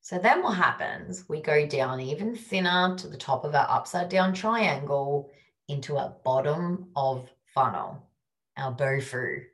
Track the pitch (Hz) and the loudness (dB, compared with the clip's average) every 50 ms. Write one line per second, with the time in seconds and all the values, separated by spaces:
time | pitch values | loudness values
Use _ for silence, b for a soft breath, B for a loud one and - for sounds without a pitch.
0 | _ - - - - 233 - 359 370 - 208 180 175 - - - - - - - | _ -6 -6 2 4 6 6 6 4 0 2 2 2 2 2 0 -4 -6 -6 -8
1 | - - 180 - - _ 151 151 156 - 151 151 147 147 147 139 131 127 131 131 | -10 -10 -12 -12 -8 _ -8 -4 0 4 4 4 4 2 0 0 0 0 -2 -4
2 | 131 131 147 165 202 220 240 226 - - 190 190 185 180 180 180 180 185 185 185 | -4 -6 -4 -4 -4 -6 -6 -6 -8 -4 -2 0 2 4 4 4 4 2 2 -2
3 | 175 - - - - - 135 - - 151 151 143 - - - 123 - - - 180 | -8 -12 -12 -12 -2 0 0 0 0 0 2 2 4 4 2 0 0 -2 -2 -2
4 | 180 180 185 190 185 190 190 - - 220 226 233 214 175 143 139 143 143 143 139 | -2 2 2 4 4 4 2 0 0 0 2 2 2 2 0 -2 -2 -2 -2 0
5 | 139 139 143 143 139 B B B B B B B _ - 147 139 123 - 147 139 | 0 0 -2 -2 -2 B B B B B B B _ -6 -6 -6 -4 -2 -2 -2
6 | - - - - _ 131 127 135 139 147 151 170 175 175 180 180 - - - 143 | -2 -4 -8 -4 _ 2 2 2 2 2 0 0 0 -2 -2 -4 -6 -6 -4 -2
7 | 135 135 135 127 - - _ _ _ _ _ - 127 120 98 82 - - - - | 0 0 0 -2 -8 -14 _ _ _ _ _ 2 2 2 2 -2 -6 -6 -10 -14
8 | - _ _ _ _ _ _ _ _ _ _ 143 139 131 123 123 143 135 135 135 | -18 _ _ _ _ _ _ _ _ _ _ -8 -6 -6 -2 0 0 0 0 0
9 | 127 - - 123 127 92 67 73 73 - | -2 -4 -6 -4 -4 -4 -4 -6 -10 -16